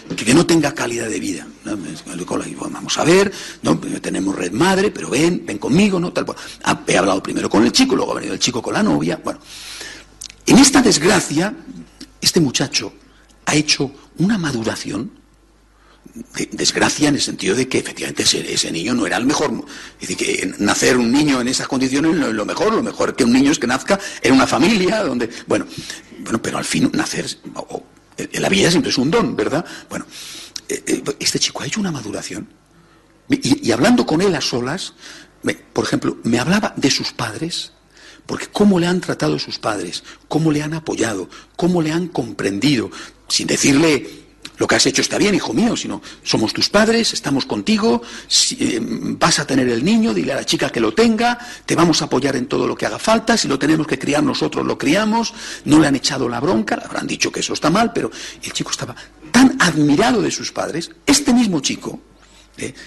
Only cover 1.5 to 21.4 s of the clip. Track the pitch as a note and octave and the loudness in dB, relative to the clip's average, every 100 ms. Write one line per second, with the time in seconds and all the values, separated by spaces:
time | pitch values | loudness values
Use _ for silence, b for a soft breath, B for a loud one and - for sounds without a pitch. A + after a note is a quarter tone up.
1.5 | - - G#2 E2 D#2 - - - A#1 - | -16 -10 -10 -10 -14 -14 -12 -6 -6 -6
2.5 | - C#2+ - - - D3 F#3 G3 B B | -10 -10 -10 -6 0 4 4 4 B B
3.5 | B - D#3+ - - - F#2 F#2+ F#2+ F2+ | B -2 -2 -2 -8 -6 -4 -2 -4 -4
4.5 | G#2+ F3+ F#3+ G3+ - D#2+ B2 E3 F3+ - | 0 2 2 0 -2 -4 2 2 0 -4
5.5 | G#2 - D3+ G#3 F#3 E3+ - - - B | -6 2 4 4 2 -2 -4 -6 -10 B
6.5 | B - - - F#2+ G2 F#2+ - - G#2 | B -4 -2 0 2 2 0 -2 -4 0
7.5 | G2 A#2 - C4 - G2 - G#2 F#2 - | 4 4 4 2 2 0 -4 -6 -4 -4
8.5 | A#2+ - C3 G#3 D3+ D#2+ - - - B | -4 -4 0 2 2 0 -4 -6 -10 B
9.5 | B B B B B B B - - - | B B B B B B B -18 -8 6
10.5 | A#3 C#4+ D4 A3 C#3 D#3+ - - D3 G3 | 8 8 6 4 4 4 2 2 0 0
11.5 | - - - - _ - _ - F#3+ C#3+ | -4 -14 -18 -20 _ -20 _ 0 2 2
12.5 | - C3+ - G#2 - b b b _ - | 2 -2 -4 -6 -12 b b b _ 0
13.5 | D3 D3+ - C#3 B B - F3+ A3+ D#3+ | 0 2 0 -2 B B -2 0 0 -2
14.5 | A#2+ A2+ G#2 - G2 E3 - _ _ _ | -2 -4 -4 -6 -6 -8 -12 _ _ _
15.5 | _ _ b b b - A#2 - - - | _ _ b b b -20 -20 -14 -8 -8
16.5 | - - F2+ - - D3 C3+ - - F#2 | -2 -2 2 0 2 2 2 -2 -4 -2
17.5 | A2+ B2+ A2+ - - - C#2+ - - - | 0 0 -2 -4 -8 -8 -2 0 0 -2
18.5 | - - E2 G2+ B2 F2+ F#2 B2+ D3 D3 | -4 -2 -4 -2 -2 0 0 0 0 -2
19.5 | A2+ - B B B - F#2 - - F#2+ | -4 -8 B B B -10 -4 -2 -2 -4
20.5 | - G2+ - - B2+ A#2 C#3 D3+ C3 | -2 0 2 4 4 4 4 4 2